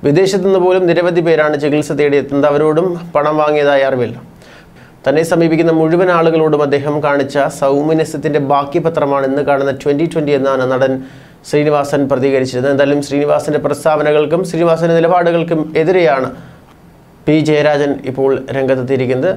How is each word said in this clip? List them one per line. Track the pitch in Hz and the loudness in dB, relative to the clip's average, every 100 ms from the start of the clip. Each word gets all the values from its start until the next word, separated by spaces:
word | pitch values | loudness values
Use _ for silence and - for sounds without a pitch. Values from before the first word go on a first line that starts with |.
| - | 2
വിദേശത്തു | 147 190 196 185 | 2 2 0 0
നിന്ന് | 190 180 | 2 2
പോലും | 185 180 | 2 2
നിരവധി | 165 175 175 165 | 2 0 0 0
പേരാണ് | 156 151 151 | 2 2 0
ചികിത്സ | 147 147 139 147 | 0 -2 -2 0
തേടിയെത്തുന്നത്. | 147 143 139 143 147 | 2 2 0 0 2
അവരോടും | 143 156 156 185 170 170 151 | 2 0 0 -2 -4 -4 -2
പണം | 147 156 | 0 0
വാങ്ങിയതായി | 151 151 143 143 135 | 0 2 2 2 2
അറിവില്ല. | 131 117 120 - - - - - - - - - | 0 -4 -6 -16 -20 -20 -20 -20 -20 -20 -6 -2
തന്നെ | 143 165 | 0 0
സമീപിക്കുന്ന | 175 165 160 170 160 | 2 2 2 2 2
മുഴുവൻ | 160 170 185 170 | 2 2 2 2
ആളുകളോടും | 165 165 156 147 147 | 2 2 2 2 0
അദ്ദേഹം | 139 143 147 143 | 0 -2 -2 0
കാണിച്ച | 143 131 143 139 - | 0 0 -2 -2 0
സൗമനസ്യത്തിൻ്റെ | 139 143 151 160 156 156 156 147 139 | 0 0 0 0 -2 -4 -2 -2 0
ബാക്കി | 143 143 175 160 | -2 0 -2 -2
പത്രമാണ് | 160 143 139 135 | -2 0 0 0
ഇന്ന് | 139 143 | -2 0
കാണുന്ന | 139 139 135 | 0 0 -2
ട്വൻ്റി | 143 143 170 | -2 0 -2
ട്വൻ്റി | 170 147 143 | -2 -2 0
എന്നാണ് | 135 135 127 | 0 0 -2
നടൻ | 131 135 131 - - - - - | 0 0 -2 -8 -20 -20 -20 -4
ശ്രീനിവാസൻ | 151 147 147 143 147 139 | 0 0 0 0 -2 0
പ്രതികരിച്ചിരുന്നത്. | 139 139 135 131 127 135 | 0 0 0 -2 -2 -2
എന്തായാലും | 139 143 143 143 | 0 0 0 -2
ശ്രീനിവാസൻ്റെ | 143 147 147 143 151 | -2 0 -2 0 -2
പ്രസ്താവനകൾക്കും | 147 147 160 151 151 151 147 170 170 | -2 -2 0 0 2 2 2 -2 -2
ശ്രീനിവാസൻ്റെ | 165 170 160 170 170 | -2 0 2 2 2
നിലപാടുകൾക്കും | 165 180 175 170 165 165 156 156 | 2 2 2 0 -2 -2 -2 -2
എതിരെയാണ് | 156 185 165 135 127 - - - - - - - - - - | 2 2 2 0 -2 -8 -20 -20 -20 -20 -20 -20 -20 -10 0
പി | 156 151 | 0 2
ജയരാജൻ | 151 147 147 143 135 131 | 2 2 2 0 -2 -6
ഇപ്പോൾ | 127 135 131 - 131 | -2 0 0 -2 -4
രംഗത്തെത്തിയിരിക്കുന്നത്. | 135 131 127 135 131 127 160 | 0 -2 0 -2 0 -2 -2